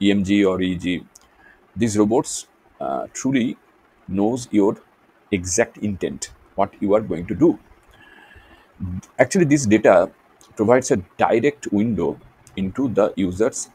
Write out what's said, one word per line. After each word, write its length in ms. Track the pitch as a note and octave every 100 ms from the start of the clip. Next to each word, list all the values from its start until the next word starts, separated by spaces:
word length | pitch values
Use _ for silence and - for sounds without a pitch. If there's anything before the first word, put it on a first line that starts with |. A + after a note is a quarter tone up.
E 100 | G2+
M 140 | G2+
G 180 | F#2+ G2+
or 200 | F#2+ F#2
E 100 | F#2
E 40 | F2
G, 280 | F2 E2+ - - _ _ - _ _ F#2+
these 220 | A#2 G#2
robots, 480 | G#2 B2 - - - _ _ -
uh, 280 | C2 C2+ -
truly 460 | - C3 C3+ A#2 - _ _ _ _ -
knows 400 | F#2+ G#2 B2+ A#2
your 280 | G#2 G2 A#2 _ _ _ _ -
exact 460 | G2 F2 A#2 A2+ -
intent, 520 | G#2 F#2+ E2 C2+ - - _
what 180 | - G2+ -
you 140 | G2+
are 80 | G#2+
going 240 | G2+ E2+ F2+
to 80 |
do. 240 | F#2 E3+ - _ _ _ _ - - - - _ - _ - F2+ F2+ - -
Actually, 280 | C3 G3
this 200 | D#3 D3
data 460 | A#2 G#2+ B2+ F#2 F2+ _ _ _ _ -
provides 340 | G#2+ B2+ -
a 60 | A#2 F2+ -
direct 520 | G2+ A2+ C#3 - -
window 480 | G2+ A2+ F#2+ D#2+ - - _ - -
into 320 | F#2+ A2 C3+
the 240 | F#2+ G#2
user's 560 | - F#2 F2+ B2 - -